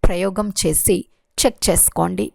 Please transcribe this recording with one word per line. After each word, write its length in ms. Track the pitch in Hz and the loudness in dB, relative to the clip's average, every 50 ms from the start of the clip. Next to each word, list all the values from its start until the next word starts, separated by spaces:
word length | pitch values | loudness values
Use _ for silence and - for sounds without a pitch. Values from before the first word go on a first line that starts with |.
| - | 4
ప్రయోగం 440 | - 180 175 185 196 185 196 208 208 190 - | 4 4 4 -2 -2 -2 -4 -6 -4 -4 -2
చేసి 380 | - 165 156 - - - 196 - - _ _ _ _ _ _ - | -2 0 0 0 2 2 0 0 -2 _ _ _ _ _ _ -2
చెక్ 220 | - - - - - - | -2 -2 -2 0 0 0
చేసుకోండి. 580 | 170 - - - - - 170 175 185 185 208 - | 2 2 2 0 0 -2 -2 -2 -2 -4 -6 -8